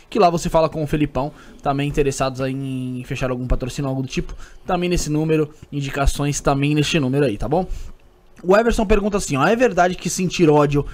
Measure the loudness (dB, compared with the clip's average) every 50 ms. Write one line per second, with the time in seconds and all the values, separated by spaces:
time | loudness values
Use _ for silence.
0 | -12 -4 2 4 4 4 4 2 0 0 2 2 2 2 0 -2 -4 -2 0 0
1 | 0 0 -2 -4 -4 -6 -8 -12 -20 -20 -14 -6 -4 -2 -2 0 -2 -2 0 0
2 | 0 0 0 -2 -2 -4 -2 -4 -4 -4 -4 -6 -6 -6 -6 -6 -6 -6 -8 -8
3 | -8 -8 -6 -4 -4 -4 -4 -2 -2 0 0 0 -2 -4 -6 -4 -4 -4 -4 -4
4 | -4 -4 -6 -6 -6 -6 -10 -14 -16 -18 -20 -12 -6 -4 -2 -2 0 0 0 -2
5 | -2 0 -2 0 0 2 2 2 0 -2 -6 -14 -16 -10 -8 -6 -6 -4 -2 0
6 | 0 0 0 0 -2 -2 -2 -2 0 0 0 2 2 0 2 2 0 2 0 0
7 | 0 0 2 2 2 0 0 -2 -4 -2 -2 -2 -2 -2 -6 -8 -10 -14 -16 -18
8 | -20 -20 _ _ _ -20 -20 -6 0 4 4 4 4 4 2 0 2 2 2 2
9 | 2 0 -2 -2 -2 -2 0 2 2 2 4 4 2 2 2 2 2 0 0 -2
10 | -6 -4 -2 -2 -2 -2 2 4 4 6 6 6 6 4 2 0 -2 -2